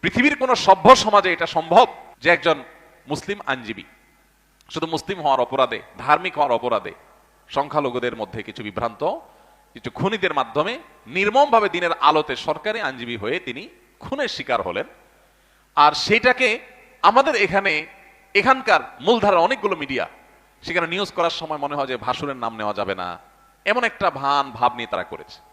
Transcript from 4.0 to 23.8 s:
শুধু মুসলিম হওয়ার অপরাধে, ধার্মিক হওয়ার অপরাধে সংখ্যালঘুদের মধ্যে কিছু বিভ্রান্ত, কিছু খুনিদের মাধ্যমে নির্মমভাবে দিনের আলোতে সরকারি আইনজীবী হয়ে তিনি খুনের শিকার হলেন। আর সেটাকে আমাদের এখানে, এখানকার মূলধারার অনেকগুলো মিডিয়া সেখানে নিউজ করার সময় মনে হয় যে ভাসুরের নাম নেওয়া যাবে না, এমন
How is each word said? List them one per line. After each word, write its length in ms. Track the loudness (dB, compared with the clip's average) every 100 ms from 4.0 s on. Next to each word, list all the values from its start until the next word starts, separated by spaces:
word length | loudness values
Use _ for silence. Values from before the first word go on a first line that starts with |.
| _ _ _ _ _ _ _
শুধু 140 | -8 -6
মুসলিম 340 | -6 -6 -4
হওয়ার 180 | 0 0
অপরাধে, 420 | 0 0 0 -2 -12 -14
ধার্মিক 380 | 0 0 0 -2
হওয়ার 160 | 0
অপরাধে 400 | 0 0 -2 -4 -16 _ _ _ _ _
সংখ্যালঘুদের 640 | -6 -2 0 -2 -2 -4 -6
মধ্যে 280 | -10 -10
কিছু 200 | -12 -12
বিভ্রান্ত, 400 | -10 -6 -6 -4 -6 -6 -12 _ _ _ _
কিছু 180 | -14 -14
খুনিদের 420 | -4 -4 -2 -2
মাধ্যমে 460 | -2 -2 -2 -2 -4 -12 -20 -10
নির্মমভাবে 640 | -2 0 4 4 4 2
দিনের 200 | 0 -2
আলোতে 420 | 2 4 4 0 -4
সরকারি 460 | -4 -4 -4 -6
আইনজীবী 360 | -6 -8 -8 -6
হয়ে 220 | -4 -6
তিনি 300 | -6 -12 -14 _ _ _
খুনের 280 | -10 -6 -6
শিকার 340 | -6 -2 -2
হলেন। 260 | -2 -6 -8 -12 _ _ _ _ _ _ _ 4
আর 160 | 4
সেটাকে 680 | 4 0 2 2 2 0 -2 -8 -20 -20 _
আমাদের 340 | 4 4 2 2
এখানে, 500 | 2 0 0 -2 -6 -16 -20 _ _
এখানকার 460 | 0 2 2 4 2 2 -6
মূলধারার 380 | 0 2 4 4
অনেকগুলো 360 | 4 0 -2 -4
মিডিয়া 320 | -4 -6 -6 -10 _ _ _ _
সেখানে 260 | -6 -4 -2
নিউজ 240 | -4 -6
করার 180 | -2 -2
সময় 280 | -2 -8 -6
মনে 180 | -6 -4
হয় 120 | -4
যে 100 | -4
ভাসুরের 380 | -4 -4 -6 -6
নাম 220 | -8 -4
নেওয়া 160 | -6
যাবে 220 | -4 -4 -4
না, 240 | -6 -10 -16 _ _ _ -2
এমন 180 | 0